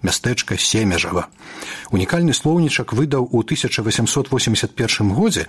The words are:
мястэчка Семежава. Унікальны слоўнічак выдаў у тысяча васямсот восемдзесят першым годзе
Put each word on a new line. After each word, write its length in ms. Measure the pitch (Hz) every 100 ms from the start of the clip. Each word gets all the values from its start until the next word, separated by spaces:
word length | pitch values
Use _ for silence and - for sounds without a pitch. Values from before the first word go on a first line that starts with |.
мястэчка 560 | 87 - 123 120 - 92
Семежава. 720 | - 110 107 85 - 87 - - - - - - -
Унікальны 460 | 95 92 170 170 131
слоўнічак 560 | 151 170 156 - -
выдаў 320 | 110 147 139 127
у 160 | 120 110
тысяча 320 | 156 - -
васямсот 500 | 110 104 117 143 -
восемдзесят 460 | 127 - 107 107 -
першым 400 | 113 - 104 107
годзе 320 | 220 98